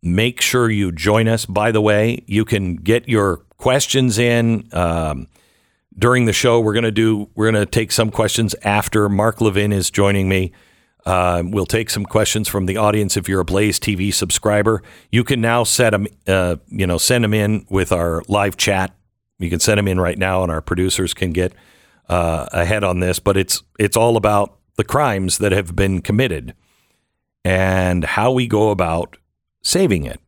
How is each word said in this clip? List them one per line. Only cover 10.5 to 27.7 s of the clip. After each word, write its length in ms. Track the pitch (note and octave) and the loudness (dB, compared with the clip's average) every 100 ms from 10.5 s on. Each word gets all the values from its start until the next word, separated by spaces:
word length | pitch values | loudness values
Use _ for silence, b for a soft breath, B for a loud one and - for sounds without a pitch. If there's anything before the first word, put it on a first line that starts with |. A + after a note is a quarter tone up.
| b b b b b - | b b b b b -2
Uh, 380 | F2+ F2+ F2 F2 | 0 2 0 -2
we'll 200 | G#2 F2+ | -2 0
take 240 | A2+ A2 | -2 -2
some 160 | - G2+ | -6 -2
questions 420 | G#2+ G#2 A2 G#2 | 0 0 -2 -2
from 180 | G#2 F#2 | -2 -2
the 120 | G2 | 0
audience 400 | G#2+ G#2 G2+ - | 2 2 0 -2
if 100 | F2+ | -2
you're 140 | F#2+ | -2
a 40 | E2+ | 0
Blaze 320 | F#2 G#2 - | 0 0 0
T 180 | - G2 | -2 -2
V 140 | G2 | -2
subscriber. 720 | - F2+ - G#2+ G#2 G#2 G#2+ B B B | -2 -2 -2 0 0 0 -2 B B B
You 140 | A#2 A#2 | -2 0
can 160 | C3 | 0
now 220 | A2+ A#2+ | 2 0
set 300 | A2+ - A#2+ | 0 2 2
'em, 140 | G#2 G2+ _ - | 2 -2 _ -2
uh, 280 | F#2+ F2+ E2 - | 0 0 -2 -8
you 180 | - F#2 | -4 -2
know, 100 | E2+ | 0
send 280 | - B2 A2 | 0 2 2
'em 80 | |
in 320 | G#2+ G#2 G#2+ - | 0 0 -2 -2
with 220 | F#2+ F2+ | -2 0
our 320 | F2+ E2+ E2 - | 0 0 -4 -2
live 260 | G2+ G2+ - | 0 0 0
chat. 400 | - F#2+ F#2 _ _ _ _ _ | -2 0 -2 _ _ _ _ _
You 100 | F2 | -4
can 100 | E2+ | -2
send 200 | - G#2 | 0 0
'em 80 | G2+ | 0
in 120 | F#2 | 0
right 180 | F2 E2+ | -2 -2
now, 260 | F#2+ F#2 | -2 0
and 80 | F#2 | -2
our 100 | D#2+ | -4
producers 520 | - F2+ F#2 - F#2 | -4 -2 -2 -2 -4
can 180 | - F#2+ | -4 -4
get, 220 | E2+ F2+ b b b b b _ | -2 -4 b b b b b _
uh, 380 | F2+ E2+ E2 - | -2 0 -2 -4
ahead 320 | - E2+ G#2+ | -2 0 0
on 160 | G2 F2+ | 0 0
this. 200 | F2+ F2+ | -2 0
But 180 | - G2 | 0 0
it's, 260 | F#2 - _ - | 0 -4 _ -2
it's 160 | G#2 A#2 | 0 2
all 220 | A#2 A2+ | 2 4
about 400 | G2+ G#2 G2+ _ _ - | 2 2 -2 _ _ -6
the 80 | |
crimes 540 | G#2+ C3+ C#3+ G2+ F#2+ - | -2 0 0 0 -2 -2
that 140 | G#2 | 0
have 240 | F#2+ F2+ F2 | 0 0 0
been 260 | G2 F#2 | 0 0
committed 520 | - G#2 C3 D#2+ A#1+ - _ _ _ _ _ _ _ _ | -2 0 0 -2 -10 -18 _ _ _ _ _ _ _ _
and 600 | F#2 F#2 F#2+ | -2 0 2